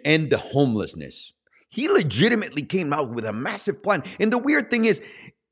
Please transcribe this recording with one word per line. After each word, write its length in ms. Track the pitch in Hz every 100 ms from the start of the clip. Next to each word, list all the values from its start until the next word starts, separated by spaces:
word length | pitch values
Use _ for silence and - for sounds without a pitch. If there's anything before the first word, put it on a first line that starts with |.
end 280 | 143 160 156
the 60 | 127
homelessness." 960 | - 135 139 107 82 80 69 - - _ _ _ _
He 180 | - 311
legitimately 760 | 392 156 104 202 233 180 143
came 280 | 143 190 156
out 200 | 147 131
with 140 | 117 110
a 80 |
massive 500 | 107 156 208 - -
plan. 200 | 196 190 - -
And 140 | 220
the 60 | 240
weird 300 | 277 294 247
thing 160 | 240 220
is, 140 | 190 - - - - _